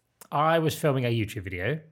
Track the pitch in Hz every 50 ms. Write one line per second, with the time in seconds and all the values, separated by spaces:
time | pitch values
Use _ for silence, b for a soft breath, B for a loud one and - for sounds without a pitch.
0 | _ _ _ _ - - - 143 151 160 160 170 160 156 156 - - 156 135 131
1 | 123 120 117 117 107 101 - 104 87 95 90 87 90 113 151 156 - -